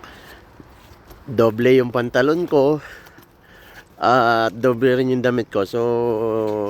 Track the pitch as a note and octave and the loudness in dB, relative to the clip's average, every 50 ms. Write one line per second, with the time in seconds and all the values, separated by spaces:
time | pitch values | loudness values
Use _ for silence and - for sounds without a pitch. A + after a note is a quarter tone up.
0 | - - - - - - - - - - - - - - - - - - - _ | -20 -20 -20 -20 -20 -20 -20 -20 -20 -20 -20 -20 -20 -20 -20 -20 -20 -20 -20 _
1 | - - - - - - A#2 G#2 A2+ A2+ G#2+ A2+ A#2+ B2+ C3 B2+ B2 B2 A2+ B2 | -20 -20 -20 -20 -16 -8 0 2 2 2 2 0 2 2 4 4 2 0 -2 -4
2 | A#2+ A#2+ - B2+ B2+ D3 D#3+ F3 F3 - E3+ C#3+ C3 C#3+ D#3 D3 - - - - | -4 -2 0 0 0 0 0 -2 -2 0 0 2 2 2 0 -2 -6 -12 -20 -20
3 | - - - - - _ _ _ _ _ - - - - - - - _ _ - | -20 -20 -20 -20 -20 _ _ _ _ _ -20 -20 -20 -20 -20 -20 -20 _ _ -2
4 | - A2+ B2 C3 A#2 A#2 A#2 A2+ A2+ A2 - A#2 A2+ B2+ A#2+ A2+ C3 C3 B2+ B2+ | 0 2 2 4 4 2 2 2 0 -2 -2 -2 0 0 0 2 2 0 2 2
5 | C3 B2+ B2+ B2 A#2+ B2+ B2 A#2+ G#2+ - - G#2 G2 - - A#2 A#2 A#2+ A#2+ A#2 | 0 0 0 0 0 0 0 -2 -4 -4 -4 -4 -4 -2 -2 -4 -2 -2 -2 -2
6 | A#2+ A#2+ A2+ G#2+ A#2 A2+ A2 A2 A2 G#2+ G#2 G#2+ G#2 G2+ | -2 -2 -2 -2 -2 -2 -2 -2 -4 -4 -4 -4 -4 -6